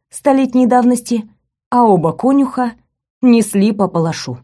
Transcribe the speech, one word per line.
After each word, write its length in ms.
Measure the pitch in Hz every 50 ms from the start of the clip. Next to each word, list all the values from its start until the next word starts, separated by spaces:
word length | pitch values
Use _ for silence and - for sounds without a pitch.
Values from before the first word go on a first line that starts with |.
| _ _
столетней 580 | - - - 294 269 269 269 254 - 254 254
давности, 640 | 233 247 247 240 247 247 240 247 - 240 226 214 - _ _ _ _ _ _ _ _
а 140 | - 247 240
оба 280 | 226 202 175 156 165 156
конюха 600 | - - 247 277 277 277 254 - - 247 240 226 - _ _ _ _ _ _ _ _
несли 520 | - 254 233 233 220 220 - 202 196 220 226
по 140 | 208 202
палашу. 520 | 175 170 170 165 165 156 - - - 123 123